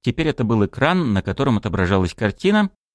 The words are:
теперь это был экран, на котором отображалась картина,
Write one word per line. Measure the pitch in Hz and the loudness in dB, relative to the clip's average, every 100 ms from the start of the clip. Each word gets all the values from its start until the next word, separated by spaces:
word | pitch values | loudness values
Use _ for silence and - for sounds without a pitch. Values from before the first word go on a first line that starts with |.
теперь | 127 120 156 | -4 -2 -2
это | 143 | -2
был | 110 110 | 0 2
экран, | 101 - 143 180 139 | 0 0 0 2 0
на | 98 | -2
котором | 98 95 139 104 | -2 -2 0 0
отображалась | 104 92 90 98 90 | -2 -2 2 2 0
картина, | - 107 - 190 214 196 - _ | -2 -4 -2 0 2 0 -6 _